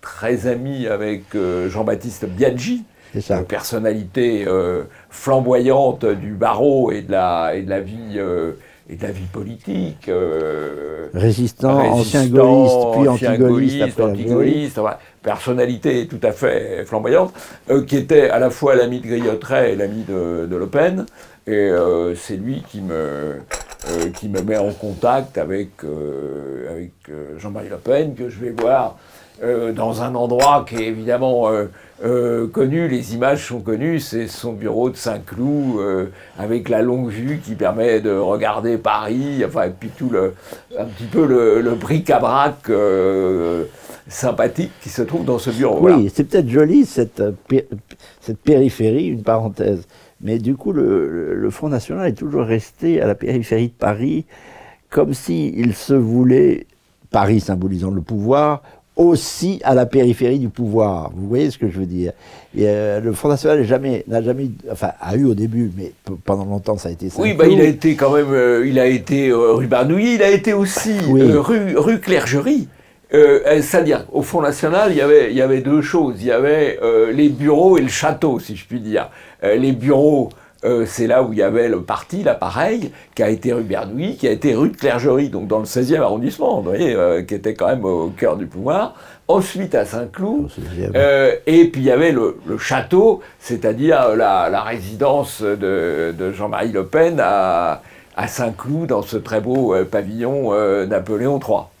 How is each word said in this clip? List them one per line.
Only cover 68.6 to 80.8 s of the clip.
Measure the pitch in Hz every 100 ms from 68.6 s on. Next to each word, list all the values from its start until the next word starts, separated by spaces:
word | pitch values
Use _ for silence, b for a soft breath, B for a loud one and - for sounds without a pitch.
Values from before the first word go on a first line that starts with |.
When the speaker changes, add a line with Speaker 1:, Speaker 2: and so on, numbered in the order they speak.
| 127
Speaker 1:
il | 131
a | 127
été, | 127 - 139 135
euh, | 120 117
rue | 117 123
Bernouilly, | - 131 175 233 233
il |
a | 196
été | 196 202
aussi, | 202 196 - 220 208 156
Speaker 2:
Oui. | 135
Speaker 1:
euh, | 131 147
rue, | 143 233 196 143
rue | 151 226
Clergerie. | - 180 120 139 226 294 - b b b _
Euh, | 151 147 139 139
euh, | 151
c'est-à-dire, | 143 185 151 139 -
au | 139
Front | 143 175
National, | 147 147 156 175 208
il | 156
y |
avait, | 143 147 120
il | 127
y |
avait | 131 131
deux | 135 151
choses. | 147 180 143 107
Il | 120
y |
avait, | 117 139 156 143 -
euh, | 117 113 113
les | 127 147
bureaux | 123 147 147 185 180
et |
le | 131
château, | 101 151 147 160 120
si | - 101
je | -
puis | 120
dire. | 107 104 65 B B B
Euh, | 95 110
les | 135
bureaux | 123 127 135 147 147 117 b b b 113
euh, | 123